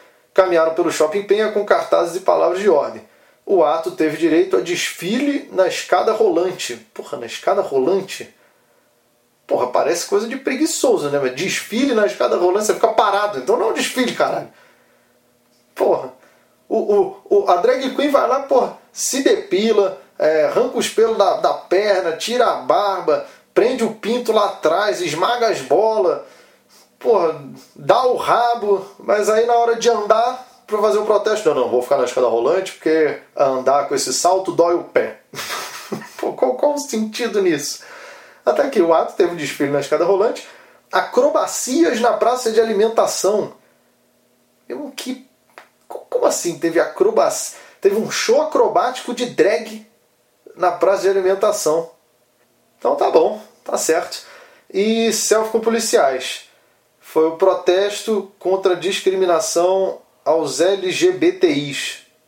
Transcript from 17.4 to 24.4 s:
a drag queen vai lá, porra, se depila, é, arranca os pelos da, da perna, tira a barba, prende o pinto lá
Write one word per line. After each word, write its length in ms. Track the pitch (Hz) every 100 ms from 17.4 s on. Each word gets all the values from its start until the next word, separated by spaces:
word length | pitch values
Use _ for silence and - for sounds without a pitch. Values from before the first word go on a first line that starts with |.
| 185
a 60 | 175
drag 380 | 240 269 269
queen 140 | - 285
vai 180 | 269 247
lá, 140 | 277
porra, 380 | 277 262 202 - _
se 320 | - - 262
depila, 800 | 262 202 - 185 226 208 190 - - -
é, 280 | 151 156 143
arranca 320 | 214 262 254
os 100 | -
pelos 300 | - 226 208
da, 180 | 185 -
da 160 | 156
perna, 640 | - - 185 208 185 170 -
tira 300 | 214 247 214
a 80 |
barba, 720 | - 127 170 202 185 160 143 - - _
prende 320 | - 226 254
o 80 | 220
pinto 400 | - 202 247 226
lá 140 | 214